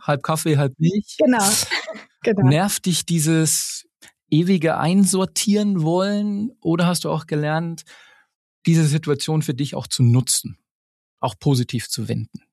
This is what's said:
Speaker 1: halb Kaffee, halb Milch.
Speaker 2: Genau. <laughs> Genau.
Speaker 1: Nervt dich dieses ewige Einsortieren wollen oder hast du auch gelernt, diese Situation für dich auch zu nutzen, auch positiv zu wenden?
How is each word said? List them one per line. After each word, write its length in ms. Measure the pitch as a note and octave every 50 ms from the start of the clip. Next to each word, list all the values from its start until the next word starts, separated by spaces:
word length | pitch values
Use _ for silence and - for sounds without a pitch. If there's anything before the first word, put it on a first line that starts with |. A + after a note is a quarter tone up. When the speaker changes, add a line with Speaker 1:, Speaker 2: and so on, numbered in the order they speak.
Speaker 1:
halb 220 | - - D3 C3 -
Kaffee, 340 | - D#3 D#3 - E3 D3+ C#3
halb 160 | C#3+ C3+ C3 -
Milch. 380 | D#3 E3+ F#3+ G#3+ - - - -
Speaker 2:
Genau. 260 | D#4 B3+ B3 A3+ G3
<laughs> 40 | G3 G#3+ - - - - - - - - - - _ _ _ -
Genau. 240 | A#3 G#3+ G3 C3+ B2+
Speaker 1:
Nervt 400 | C#3+ D#3+ F#3+ G3+ - - - F#3
dich 180 | E3+ - -
dieses 800 | - E3+ E3 D3 D#3+ E3 D#3+ D#3+ D3+ - - - - - - - _ _ _ - - _ _ _ -
ewige 460 | D3 D3+ F3 F3+ G3 E3+ D#3+ D#3+ - -
Einsortieren 1080 | C#3+ D#3+ F#3 G3+ G3 F3+ G3 F#3+ F#3+ F3+ - - - G#3 G3+ G#3 G#3 G#3 G3 F3 D#3
wollen 680 | D#3+ E3+ F3+ F#3+ G3+ G#3 G#3 G#3 G#3 G3+ G3+ G#3+ A#3+ - _
oder 280 | - E3+ E3 E3+ F3 F3
hast 160 | F3 D#3+ -
du 80 | D#3
auch 160 | D#3 D#3 D#3+ -
gelernt, 560 | D#3+ D3 D3+ D3+ D#3 D#3+ E3+ E3+ E3 D#3 - _ - - - _ _ _ _ _ _ _ _ _ _ _ -
diese 180 | E3 E3 D#3+ D#3+
Situation 580 | C#3+ D3 D#3 D#3 D3 C#3+ C#3 - - D#3+ D#3 D3+
für 100 | - C3+
dich 220 | A#2+ D3 C#3 -
auch 100 | C#3 B2+
zu 160 | - - -
nutzen, 560 | B2+ A#2+ A#2 C3 A#2+ - - - - - F2+ _ _ _ _ _ _ _ _ _ _ _ _ -
auch 180 | - B2+ - -
positiv 500 | - D3 C#3 B2 A#2+ - - A#2 - -
zu 200 | - - A2 -
wenden? 320 | A2+ A2+ A2 - - - _ _